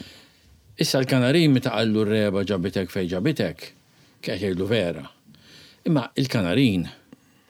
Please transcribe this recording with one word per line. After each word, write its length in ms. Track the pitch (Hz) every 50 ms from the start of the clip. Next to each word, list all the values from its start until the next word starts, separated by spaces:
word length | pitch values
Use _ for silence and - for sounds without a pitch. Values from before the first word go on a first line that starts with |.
| - - - - - _ _ _ _ - - _ _ _ -
Issa 220 | - 160 - - 135
l-Kanarin 520 | 131 127 139 127 123 123 143 175 165 151 135
meta 160 | 123 - 131
qallu 320 | 113 107 113 110 107 107 110
r-reba 400 | 104 110 110 107 104 92 101 98
ġabitek 460 | 92 104 90 85 101 - 101 92 87
fejn 180 | - 101 92 85
ġabitek, 500 | 92 90 104 160 147 - 107 82 80 - - - - _ _ _ _ _ - _ _ _ -
kien 160 | - 113 95
jgħidu 280 | 104 98 92 87 92 95
vera. 360 | 120 110 90 87 78 76 69 - - _ _ - - - - - - - - - - _ -
Imma 240 | - 160 135 117 - -
il-Kanarin, 720 | - 135 127 - 117 92 85 92 127 143 117 95 87 80 - - - _ _ - _ _ _ _ _ _ _